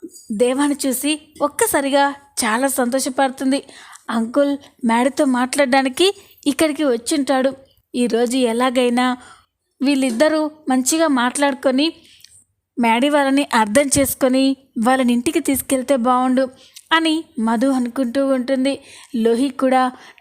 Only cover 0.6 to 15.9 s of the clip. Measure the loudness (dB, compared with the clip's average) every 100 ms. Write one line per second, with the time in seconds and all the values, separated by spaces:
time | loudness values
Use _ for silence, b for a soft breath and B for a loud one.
0.6 | -2 -2 -2 -2 -2 -4 -8 -6 -6 -2
1.6 | -2 0 0 2 0 -2 -12 -6 -4 -2
2.6 | -2 -2 -2 -2 -4 -2 -2 -2 -2 -2
3.6 | -4 B B B -6 -4 -2 0 0 -2
4.6 | B _ 0 0 0 0 0 0 0 0
5.6 | 2 2 0 0 0 B B B -6 0
6.6 | -2 0 -2 -2 -2 -2 0 0 0 -4
7.6 | -14 _ _ -4 0 0 0 0 0 0
8.6 | 0 0 0 2 0 -2 B B B _
9.6 | _ _ 0 0 0 2 2 2 -2 -6
10.6 | -2 -2 0 0 2 2 0 0 -2 0
11.6 | -2 0 -2 -4 B B B B _ _
12.6 | _ -2 0 2 2 2 2 0 0 0
13.6 | 2 2 2 0 0 0 0 2 0 -2
14.6 | _ -2 0 2 2 0 0 -2 -2 -2
15.6 | -2 -4 0